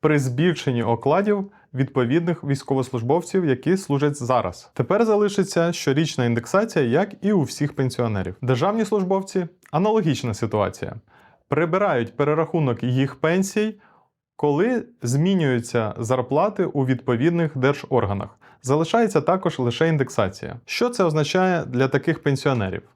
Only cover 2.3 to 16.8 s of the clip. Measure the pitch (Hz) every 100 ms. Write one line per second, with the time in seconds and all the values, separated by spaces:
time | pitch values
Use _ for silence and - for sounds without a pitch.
2.3 | 170 143 139 - 135 131 123 117 160 175
3.3 | 190 170 127 - 190 190 139 147 143 120
4.3 | 127 92 90 - - 120 202 226 208 208
5.3 | 202 190 - 170 170 - 139 160 - 120
6.3 | 117 117 190 226 175 127 131 202 - 196
7.3 | 208 135 - 147 - 131 - 120 104 92
8.3 | 90 123 127 170 220 214 208 185 190 190
9.3 | 190 175 _ _ 151 202 220 165 123 123
10.3 | 104 110 107 95 - - 110 _ _ _
11.3 | _ _ 143 165 180 202 139 117 - 143
12.3 | 151 160 170 143 117 123 127 139 - 156
13.3 | 180 196 - 214 208 _ _ _ _ _
14.3 | _ 147 143 220 240 - _ 120 135 170
15.3 | 190 147 123 120 120 110 - 113 127 123
16.3 | 139 196 208 180 147